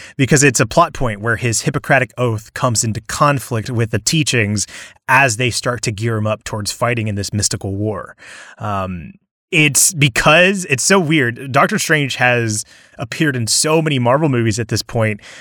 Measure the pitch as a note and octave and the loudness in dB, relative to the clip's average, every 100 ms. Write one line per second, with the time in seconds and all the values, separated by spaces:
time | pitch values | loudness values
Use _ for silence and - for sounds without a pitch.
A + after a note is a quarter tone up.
0 | - - C3 C#3+ C#3+ - A#2+ E3+ D#3+ - | -8 -2 2 4 4 4 2 2 0 0
1 | B2 G2+ A2+ A2 A#2+ A2 D#3 C3+ - C3+ | -4 -4 -2 -2 -2 -2 -2 -4 2 2
2 | B2+ - B2 A2 - - B2+ A2 A2+ G2+ | 2 -2 -2 -2 -8 -4 -2 0 -2 -4
3 | - - D3 C#3 - A2+ G2+ A#2 A2 C3 | -6 0 2 2 -2 -6 -4 -2 -2 -2
4 | - D#3+ C#3 A#2+ G#2 G#2 - - - _ | 0 0 0 0 0 -2 -6 -12 -20 _
5 | - C3 C3+ G#2+ B2 - B2+ A#2 B2+ G2+ | 0 2 2 0 -2 -2 -4 -4 -6 -4
6 | A#2 A2 G#2+ G#2+ - G#2+ G2+ - A#2+ A#2+ | -4 -2 -2 -4 -6 -8 -8 -4 -2 -2
7 | G#2+ G2+ G2 G#2 F#2+ A2 G2 G2 G#2+ G2 | -4 -4 -4 -2 -2 -4 -6 -4 -4 -6
8 | - - - - - - G#2+ G2 F#2 F2 | -10 -18 -20 -20 -20 -10 -6 -4 -4 -8
9 | C#2 - _ _ - E3 D3+ B2 - D#3+ | -12 -18 _ _ -2 2 4 2 0 2
10 | C#3+ - D3+ E3 F#3 G3+ F3 C3 - G3 | 0 2 4 6 6 2 -2 -2 2 2
11 | D3+ D#3 A#2+ A#2 C#3 C3 F3 G#3+ - D#3 | 2 0 0 -4 -2 0 2 0 0 0
12 | C3+ - B2 A#2+ A2+ G#2+ - - _ - | 0 0 2 2 0 -4 -8 -18 _ -14
13 | - - D#3 B2+ A2 - - D#3+ D#3 C3+ | -8 -2 0 0 -2 0 2 2 2 2
14 | A#2+ C#3+ D#3 B2 A2+ A2 A2 A2 - A#2 | 4 4 2 2 0 0 -2 -4 -4 -2
15 | A2 G#2 - - | -2 -4 -12 -20